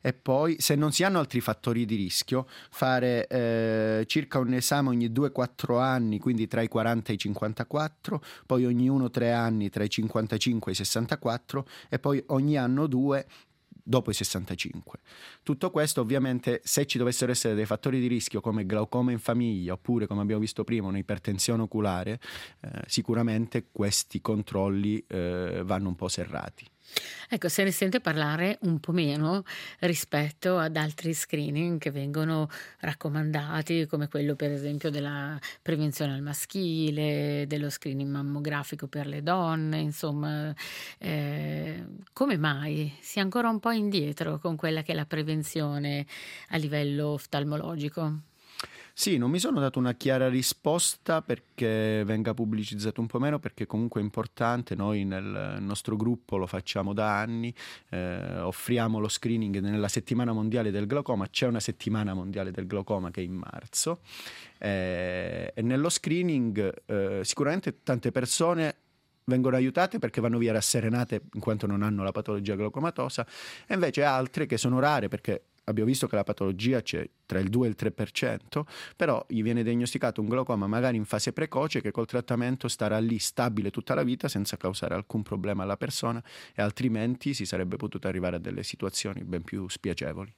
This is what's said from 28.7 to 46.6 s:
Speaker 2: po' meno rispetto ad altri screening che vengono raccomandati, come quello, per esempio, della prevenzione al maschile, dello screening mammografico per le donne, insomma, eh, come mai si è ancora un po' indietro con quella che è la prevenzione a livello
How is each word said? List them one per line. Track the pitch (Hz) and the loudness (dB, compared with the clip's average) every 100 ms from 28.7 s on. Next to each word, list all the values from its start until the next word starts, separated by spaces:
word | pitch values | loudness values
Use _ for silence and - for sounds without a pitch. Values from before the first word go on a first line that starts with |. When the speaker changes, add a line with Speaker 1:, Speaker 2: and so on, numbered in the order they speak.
| 165 | 0
Speaker 2:
po' | 156 | 2
meno | 170 156 147 156 190 190 - - - | 2 2 2 2 2 -2 -12 -12 -2
rispetto | 175 165 - 147 147 - 185 180 | 0 0 0 0 0 -2 0 2
ad | 160 160 | 2 0
altri | 151 151 165 160 | -2 -2 -4 -2
screening | - 156 147 147 175 170 | -2 -2 0 0 0 -2
che | 147 | -2
vengono | 139 139 147 156 156 156 - - - | -4 -4 -2 0 0 0 -4 -16 -8
raccomandati, | 165 151 156 147 156 151 147 156 151 165 156 | -6 -4 -2 0 0 0 -2 -4 0 0 0
come | 156 147 | -2 -2
quello, | 147 147 143 | 0 0 0
per | 147 | -2
esempio, | 143 143 147 160 | -2 -4 -2 -2
della | 147 143 143 143 151 - - | -2 -4 -4 -6 -8 -10 -10
prevenzione | - 160 151 139 147 | -2 0 0 0 -2
al | 135 | -2
maschile, | 143 147 - 196 185 160 156 151 151 147 147 147 143 | -4 -6 -6 -2 -2 2 0 2 2 2 0 0 -2
dello | 147 147 | -2 -2
screening | - - 135 139 | -4 -4 -2 -2
mammografico | 139 143 143 147 147 143 147 135 | -2 -2 -2 -2 -2 -4 -8 -8
per | 147 143 | -6 -6
le | 147 | -4
donne, | 147 185 170 160 156 156 | 0 2 2 2 0 0
insomma, | 151 147 160 147 151 151 151 151 - - - - | -2 -2 -2 -2 -2 -2 -4 -6 -10 -10 -12 -10
eh, | 175 151 147 147 151 151 160 160 175 - 196 | -4 -2 -2 -2 -4 -4 -4 -8 -10 -14 -18
come | - 277 190 | 0 2 4
mai | 156 139 147 151 151 - | 2 0 -2 -2 -4 -6
si | - - | -8 -2
è | |
ancora | 190 240 233 | 0 2 2
un | 220 | 2
po' | 233 | 2
indietro | 233 208 165 147 147 160 156 | 2 2 2 0 -2 -2 -2
con | 170 160 | -2 -2
quella | 165 160 | 0 0
che | 151 | 0
è | 160 | -2
la | 147 | -2
prevenzione | 160 151 156 151 165 147 143 143 143 143 - - - - | -2 0 -2 -2 -2 -2 -2 -2 -2 -4 -10 -14 -16 -4
a | |
livello | 160 | -2